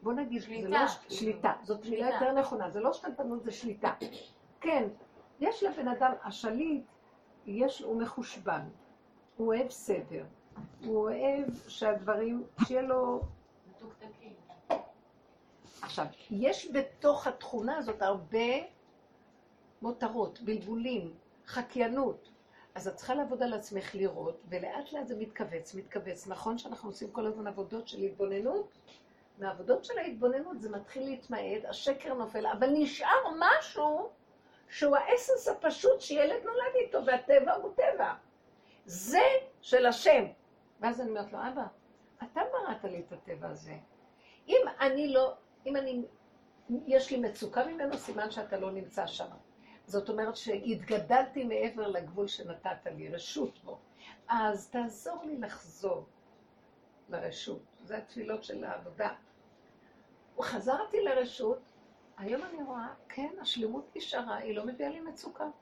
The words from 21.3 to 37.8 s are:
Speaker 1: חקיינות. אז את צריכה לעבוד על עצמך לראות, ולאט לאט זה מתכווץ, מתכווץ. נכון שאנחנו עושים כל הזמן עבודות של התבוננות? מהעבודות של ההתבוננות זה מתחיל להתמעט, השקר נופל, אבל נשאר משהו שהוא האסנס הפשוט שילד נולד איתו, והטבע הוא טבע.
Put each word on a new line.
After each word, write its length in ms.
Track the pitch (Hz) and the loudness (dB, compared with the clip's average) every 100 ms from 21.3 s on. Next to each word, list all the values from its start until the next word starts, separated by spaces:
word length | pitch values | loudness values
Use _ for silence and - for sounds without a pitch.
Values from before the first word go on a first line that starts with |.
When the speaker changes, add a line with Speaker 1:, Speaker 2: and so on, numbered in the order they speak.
| - - | -20 -8
Speaker 1:
חקיינות. 840 | - 247 247 233 247 269 - - - _ - - - | -6 -6 0 0 2 0 -2 -10 -20 _ -20 -16 -8
אז 120 | 180 | -8
את 80 | 185 | -8
צריכה 180 | - | -4
לעבוד 280 | 269 285 247 | -2 0 0
על 120 | 240 | 0
עצמך 400 | 220 - 196 190 | -2 -4 -6 -6
לראות, 460 | 196 190 - 160 165 - | 0 0 0 -6 -6 -6
ולאט 440 | 180 175 302 285 | -6 -4 -6 -6
לאט 160 | 302 240 | -6 -6
זה 80 | 220 | -6
מתכווץ, 580 | 214 - 208 165 165 | -6 -6 -6 -6 -8
מתכווץ. 520 | 190 190 208 196 175 190 | -12 -8 -8 -8 -10 -8
נכון 320 | 185 - 240 | -6 -4 -4
שאנחנו 300 | - 233 214 | -6 -12 -12
עושים 220 | 196 208 | -10 -8
כל 160 | 220 214 | -4 -4
הזמן 200 | 214 208 | -4 -6
עבודות 420 | 202 196 220 226 | -6 -6 -6 -10
של 100 | - | -4
התבוננות? 800 | 196 196 196 196 233 392 415 _ - - _ _ _ - | -4 -2 -2 0 0 0 -4 _ -20 -20 _ _ _ -8
מהעבודות 460 | 196 185 180 254 | -6 -6 4 4
של 140 | - 480 | 4 -4
ההתבוננות 640 | 330 226 247 262 330 294 | -4 2 2 2 -2 -6
זה 100 | 214 | -6
מתחיל 340 | 208 208 262 | -8 -8 -6
להתמעט, 600 | 269 254 - 226 196 208 214 | -6 -6 -6 -6 -4 -4 -4
השקר 460 | - - 277 - | -4 -2 -2 -2
נופל, 320 | 262 220 220 214 | -4 -4 -2 -2
אבל 240 | 208 254 | 2 4
נשאר 580 | 302 285 - - 453 508 320 | 4 4 2 4 4 4 4
משהו 720 | 349 587 622 - 302 302 440 - _ - _ - - | 6 6 4 0 2 2 -2 -10 _ -20 _ -20 -16
שהוא 280 | - 294 277 | 2 6 6
האסנס 520 | - 494 - 508 - | 6 2 6 2 4
הפשוט 520 | - 320 - - 523 | 2 0 6 6 6
שילד 440 | - 294 294 480 | 4 4 4 4
נולד 300 | 427 466 508 | 0 0 2
איתו, 320 | 508 440 - 240 | 2 2 0 2
והטבע 480 | 247 - 277 262 | 2 8 8 8
הוא 180 | - 415 | 2 0
טבע. 400 | - | 2